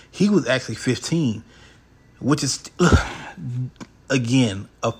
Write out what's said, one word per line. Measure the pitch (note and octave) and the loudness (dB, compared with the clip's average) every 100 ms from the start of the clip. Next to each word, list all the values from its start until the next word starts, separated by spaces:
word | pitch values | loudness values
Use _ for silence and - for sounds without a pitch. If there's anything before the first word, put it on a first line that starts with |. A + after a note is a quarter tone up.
| - | -10
He | - G#3 | 0 2
was | F#3+ A#2+ | 4 2
actually | C3 - A2 | 0 -2 -4
fifteen, | B2+ A#2 - E3 C3+ G#2+ - - - - _ _ _ - | -2 -2 -2 0 0 -2 -8 -20 -20 -20 _ _ _ -6
which | A#2 D3+ | -2 0
is, | C#3 - - - | 0 -6 -8 2
<sighs> | F3 - - - - - C3 B2 B2+ - - _ - | 4 4 2 -8 -16 -14 -10 -8 -8 -10 -18 _ -4
again, | C3+ A#2 C3 A2+ G2 - _ | -2 2 2 2 -2 -10 _
a | A#2 - | -6 -6